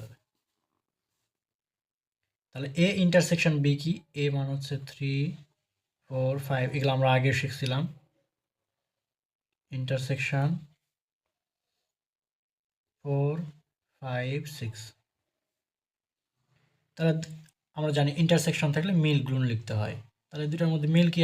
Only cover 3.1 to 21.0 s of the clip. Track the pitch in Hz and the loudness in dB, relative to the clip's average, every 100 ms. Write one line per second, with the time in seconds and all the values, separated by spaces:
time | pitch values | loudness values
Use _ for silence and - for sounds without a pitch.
3.1 | 175 156 170 170 151 143 143 160 185 - | 4 4 2 2 2 2 2 0 -4 -6
4.1 | 143 143 139 135 139 - 139 - - 139 | -4 -2 -2 -2 -4 -6 -8 -10 -6 -4
5.1 | 139 156 - - _ _ _ _ _ - | -2 -2 -6 -16 _ _ _ _ _ -8
6.1 | 131 131 139 139 131 127 139 135 131 131 | -2 -2 -2 -2 -2 -2 0 0 2 4
7.1 | 127 135 127 139 - 127 131 165 - _ | 4 4 0 -2 -4 -4 -2 -4 -8 _
8.1 | _ _ _ _ _ _ _ _ _ _ | _ _ _ _ _ _ _ _ _ _
9.1 | _ _ _ _ _ - 131 127 135 - | _ _ _ _ _ -12 -8 -4 -4 -2
10.1 | 135 - 139 143 175 - _ _ _ _ | -4 -2 0 0 -2 -8 _ _ _ _
11.1 | _ _ _ _ _ _ _ _ _ _ | _ _ _ _ _ _ _ _ _ _
12.1 | _ _ _ _ _ _ _ _ _ 147 | _ _ _ _ _ _ _ _ _ -4
13.1 | 139 143 160 156 - _ _ _ - 135 | -2 -2 -4 -8 -14 _ _ _ -14 -8
14.1 | 123 127 143 160 - 113 - - - _ | -6 -4 -6 -8 -10 -10 -10 -16 -20 _
15.1 | _ _ _ _ _ _ _ _ _ _ | _ _ _ _ _ _ _ _ _ _
16.1 | _ _ _ _ _ _ _ _ - 160 | _ _ _ _ _ _ _ _ 0 2
17.1 | 156 - - - _ _ - 151 147 143 | 2 -2 -14 -20 _ _ -6 -2 2 2
18.1 | 139 165 170 165 - 151 147 185 175 151 | 4 4 4 2 0 0 0 2 2 4
19.1 | 143 127 131 127 113 - 110 104 104 - | 2 0 0 0 -2 -4 -4 -4 -6 -14
20.1 | _ _ 151 151 170 165 160 151 165 | _ _ -6 -4 0 0 0 2 4